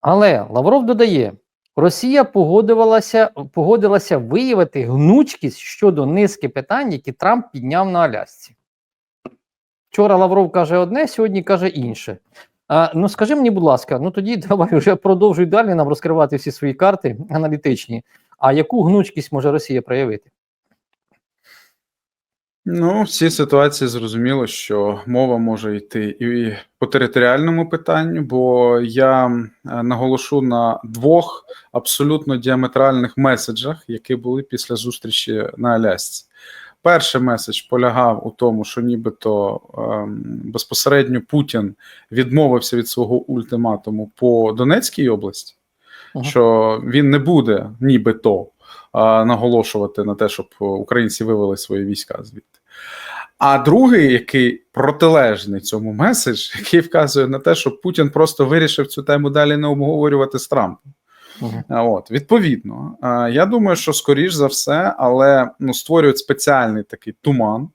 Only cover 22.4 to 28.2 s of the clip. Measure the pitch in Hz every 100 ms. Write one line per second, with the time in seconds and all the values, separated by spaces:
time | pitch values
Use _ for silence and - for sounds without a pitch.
22.4 | _ _ - 175 170 202 208 - 165 165
23.4 | 143 143 143 143 131 117 113 113 120 139
24.4 | 117 - - 104 101 101 110 123 131 120
25.4 | 113 110 107 104 104 113 107 101 120 120
26.4 | 117 104 - _ 127 139 123 127 123 131
27.4 | 160 165 165 165 165 160 165 170